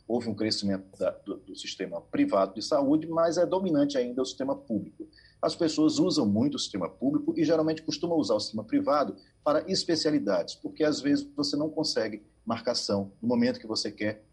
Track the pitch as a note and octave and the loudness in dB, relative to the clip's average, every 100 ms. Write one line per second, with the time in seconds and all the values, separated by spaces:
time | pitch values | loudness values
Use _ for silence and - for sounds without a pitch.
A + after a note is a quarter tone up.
0 | - A#2+ A2+ G#2 A2 - G2+ F#2+ - - | -4 -2 -2 -2 -2 0 -2 -4 -6 -4
1 | F#2 - - - - - - - F#2+ - | -4 -4 -10 -10 -12 -12 -12 -8 -8 -8
2 | - - C#3+ G2 F#2+ A2 - D3 C#3 D#3 | -6 -2 2 2 0 -2 -2 0 2 2
3 | E3 E3 E3+ D#3+ D#3+ F#3 F#3+ D3 C#3+ C3+ | 0 0 2 2 2 0 0 2 2 0
4 | B2 B2 C3 - C3+ C#3 - G#2 - - | -2 -2 -4 -4 -4 -4 -4 -4 -4 -14
5 | - - - - D#3+ - E3 D#3 D#3 B2+ | -18 -18 -20 -4 -4 0 0 4 2 4
6 | F3+ D3+ G#2+ G#2 C#3+ C#3 - F#2+ E2+ - | 2 2 2 2 2 0 -6 -4 -6 -2
7 | C3 D3 - - D3+ D#3+ D#3+ D#3 - - | 0 0 0 0 2 4 2 -2 -6 -4
8 | F3 D#3+ A#2+ G#2+ - A2 - C#3+ C3 D3 | 0 0 2 0 -2 -6 -2 0 2 2
9 | F#3+ - _ _ D3+ D3 - F#3 - D#3+ | 0 -4 _ _ 0 0 2 -2 0 2
10 | D#3+ D3 G2+ F2+ - - - - D3+ C3 | 2 2 2 0 0 -8 -10 0 0 2
11 | C#3 C#3+ - - C#3 D3 D#3 - - - | 2 2 0 -4 -2 -2 -2 -2 -2 0
12 | - - _ _ - A2+ - A#2 - G2+ | -2 -6 _ _ -4 -2 -2 -2 0 0
13 | G2 - A#2 A#2+ B2 A#2+ - A2 G#2+ - | -2 -4 0 4 2 0 -4 -4 -4 -2
14 | G#2+ - - | -4 -4 -10